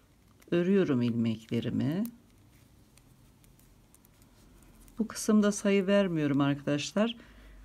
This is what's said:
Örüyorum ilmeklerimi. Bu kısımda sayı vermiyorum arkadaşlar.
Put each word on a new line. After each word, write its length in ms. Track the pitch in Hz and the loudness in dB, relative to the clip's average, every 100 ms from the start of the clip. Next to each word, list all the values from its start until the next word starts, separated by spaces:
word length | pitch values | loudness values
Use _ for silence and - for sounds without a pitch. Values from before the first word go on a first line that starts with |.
| _ _ _ _ - | _ _ _ _ -4
Örüyorum 500 | 170 175 202 151 127 | -2 2 2 2 2
ilmeklerimi. 1000 | 120 117 113 110 - 117 117 107 123 170 233 - - - - - - - _ - _ - - _ - - - - _ - _ _ - - - - - - - - | 0 0 -2 -4 -4 -4 -2 -2 -2 -2 -6 -10 -20 -20 -20 -20 -20 -20 _ -20 _ -20 -20 _ -20 -20 -20 -20 _ -20 _ _ -20 -20 -20 -20 -20 -20 -14 -8
Bu 80 | 220 | -8
kısımda 440 | - - 214 208 | -4 0 2 2
sayı 360 | 202 202 202 185 | 0 0 0 2
vermiyorum 540 | 202 196 160 147 139 | 2 2 0 0 2
arkadaşlar. 760 | 139 143 - 147 143 196 226 233 - - - - | 0 0 -2 -4 -4 -2 -2 -4 -18 -20 -20 -20